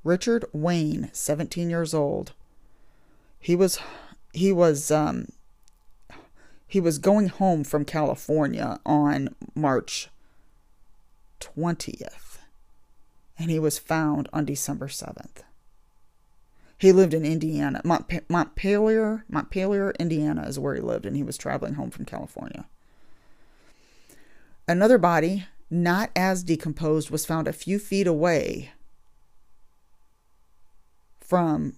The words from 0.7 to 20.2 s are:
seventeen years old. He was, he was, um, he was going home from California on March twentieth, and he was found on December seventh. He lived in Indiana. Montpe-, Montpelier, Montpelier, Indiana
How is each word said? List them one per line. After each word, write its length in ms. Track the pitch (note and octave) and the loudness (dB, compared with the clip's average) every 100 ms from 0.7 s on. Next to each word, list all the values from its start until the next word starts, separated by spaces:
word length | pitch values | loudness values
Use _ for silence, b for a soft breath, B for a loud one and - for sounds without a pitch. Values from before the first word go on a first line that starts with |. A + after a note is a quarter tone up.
| E3+ D#3 - - | 0 0 -2 -6
seventeen 580 | - - D3+ D#3+ F3 E3+ | -6 -4 -2 -2 -4 -2
years 240 | E3+ D#3+ | -2 -2
old. 380 | D#3+ C#3+ - - - - - - - - - - - _ - | 0 0 -2 -6 -16 -20 -20 -20 -20 -20 -20 -20 -20 _ -12
He 160 | - F3 | 0 4
was, 240 | F#3+ - B B B B - | 4 2 B B B B -14
he 180 | D3+ F#3+ | 0 2
was, 400 | F3+ E3+ C#3+ D3+ | 6 4 4 2
um, 380 | D3+ D3+ - - - - - - _ - - - B B B B B - | 2 2 -2 -8 -16 -20 -20 -20 _ -20 -20 -20 B B B B B -2
he 140 | G3 | 2
was 160 | E3+ D3 | 2 2
going 320 | F#3+ G#3 F#3+ | 4 4 4
home 340 | - F#3+ E3 | 2 2 2
from 220 | C#3+ D3+ D3 | 0 -2 0
California 960 | D#3 C#3+ - - D#3 C#3+ A2+ A2+ - - | 0 0 -2 0 0 2 -2 -4 -6 0
on 480 | D3 C#3+ C#3+ C3+ - - - | 2 4 0 -4 -8 -10 -2
March 540 | D3 B2+ - - - - - - - _ _ _ - - - _ - - | 0 0 -2 -10 -10 -18 -20 -20 -20 _ _ _ -20 -20 -20 _ -20 -18
twentieth, 1000 | - - E3+ E3 - - - - - - - - - - - - - - - - | -12 -4 -4 -4 -8 -10 -14 -14 -16 -18 -20 -20 -20 -20 -20 -20 -20 -20 -20 -6
and 100 | E3 | -2
he 100 | D#3+ | 2
was 200 | D#3 D3 | 2 -2
found 480 | - D#3+ D3+ D3 - | -2 0 2 0 -2
on 100 | - | -2
December 460 | D3 C#3 - C#3+ C#3 | -2 -4 -4 -6 -8
seventh. 540 | - - - - - - - - - _ _ - _ _ - _ b b b | -10 -12 -14 -18 -20 -20 -20 -20 -20 _ _ -20 _ _ -20 _ b b b
He 140 | F#3+ | 8
lived 220 | F#3 F3+ | 8 6
in 100 | D#3+ | 4
Indiana. 580 | D3+ D#3+ D#3+ D3+ C#3+ - E3+ | 0 0 0 0 -2 -2 0
Montpe-, 400 | E3+ - E3+ - | 0 0 -6 -2
Montpelier, 960 | F3 - - F#3+ G#3 G#3+ A3 G#3+ A3 - | -2 0 -2 0 2 4 2 0 -4 -6
Montpelier, 640 | D#3 - F#3+ F#3+ G3+ G3 - | -6 -4 -4 0 0 -2 -2
Indiana 440 | E3+ D#3+ | -2 0